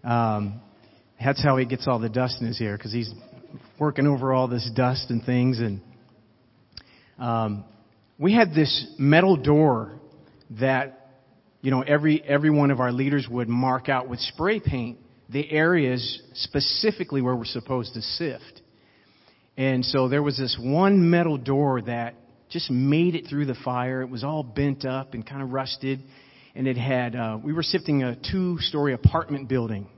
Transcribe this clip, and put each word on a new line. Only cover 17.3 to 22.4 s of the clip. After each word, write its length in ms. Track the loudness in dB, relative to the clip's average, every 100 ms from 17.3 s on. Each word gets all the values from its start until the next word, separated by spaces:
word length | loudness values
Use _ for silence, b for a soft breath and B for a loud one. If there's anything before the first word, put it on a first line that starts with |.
we're 100 | -2
supposed 500 | -4 -10 -4 -6 -4
to 80 | -10
sift. 580 | -10 -6 -8 -8 -18 -20 _ b b b b b b b b -4
And 280 | -2 0
so 240 | 0 0 2
there 140 | 2
was 140 | 0 -2
this 220 | -4 -4
one 500 | -2 2 4 6 6
metal 280 | 4 2 -2
door 420 | -2 0 2 0
that 320 | -4 -6 -6 -10 _ _